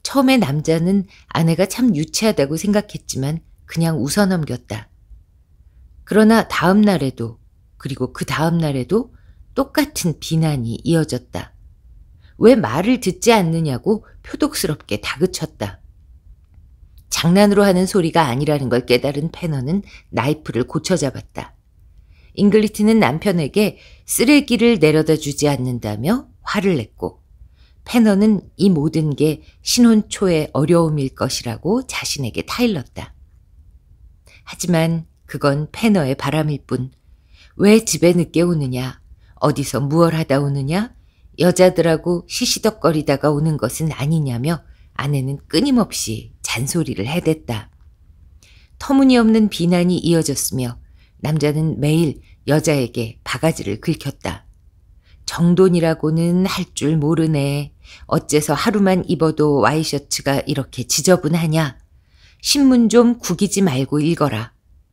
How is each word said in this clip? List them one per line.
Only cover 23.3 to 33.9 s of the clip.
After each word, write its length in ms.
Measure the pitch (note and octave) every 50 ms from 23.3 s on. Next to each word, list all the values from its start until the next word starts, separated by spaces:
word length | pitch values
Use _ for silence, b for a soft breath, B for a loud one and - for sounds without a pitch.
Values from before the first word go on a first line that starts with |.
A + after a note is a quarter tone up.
| F#3 F3 D#3 C3+ - G3 G#3+ F#3+ b b b b b b b
쓰레기를 720 | - - - A#3 A#3+ D4+ C#4+ C#4+ - A#3+ A3 A3+ A#3+ A#3 F#3+
내려다 380 | D3+ D#3 D3+ D#3 D#3 D#3+ D#3+
주지 320 | D3+ D#3 C#3+ C#3+ - C#3+ D3
않는다며 800 | C#3+ C3 B2+ B2+ B2 A#2+ A#2 G#2+ G#2 G#2+ A#2 D#3 A3 C4 - - - _ -
화를 340 | - - G3+ F3+ G3+ F3+
냈고, 460 | C#3 A2 - _ - - F2 - - _ _ _ _ - - _ _ _ _ _ _ _
페너는 560 | - - B3 A3+ G#3+ G3+ F#3+ G#3 A3 G#3+ F#3+ - - -
이 140 | - F3 G3+
모든 440 | F#3 D3+ C#3 D#3+ D#3 D#3+ D#3 D#3 C#3+
게 280 | - D3+ D#3 D3+ D3+ b b b b -
신혼 460 | - - - B3 A#3 A3+ G#3+ G#3 -
초의 420 | - - G#3 F#3+ F3 D#3 D3+ - -
어려움일 580 | B2+ C#3+ D#3 E3+ E3+ E3+ D#3+ D#3 D3 C3+ C3
것이라고 760 | - - G2+ B2+ - - - A#2+ A2 - - D3+ G#3 B3+ C4
자신에게 560 | - - - - - - - C3+ A2 - - -
타일렀다. 720 | - - - A#3+ A#3+ G#3+ D#3+ A#2 - _ - - - - - - - _ _ _ _ _ - - - - - _ _